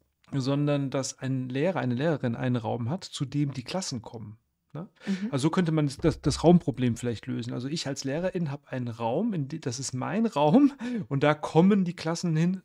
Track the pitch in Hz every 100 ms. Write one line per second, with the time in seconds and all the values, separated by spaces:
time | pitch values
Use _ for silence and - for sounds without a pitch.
0 | _ _ _ 143 127 143 147 143 139 139
1 | 135 - 131 131 127 127 170 160 127 120
2 | 160 139 127 117 131 123 110 117 117 180
3 | - - 127 143 147 131 117 185 185 127
4 | - 113 113 107 _ _ _ 147 190 _
5 | - 190 208 143 156 175 170 156 147 -
6 | 165 - 143 - 156 175 - 123 127 113
7 | 123 110 - 123 117 131 127 160 139 139
8 | 135 143 185 180 160 139 - 131 120 113
9 | 117 135 233 180 139 160 143 117 131 127
10 | 127 185 226 143 147 220 285 - 240 233
11 | 147 139 143 151 - 156 185 208 175 170
12 | 160 170 175 156 170 185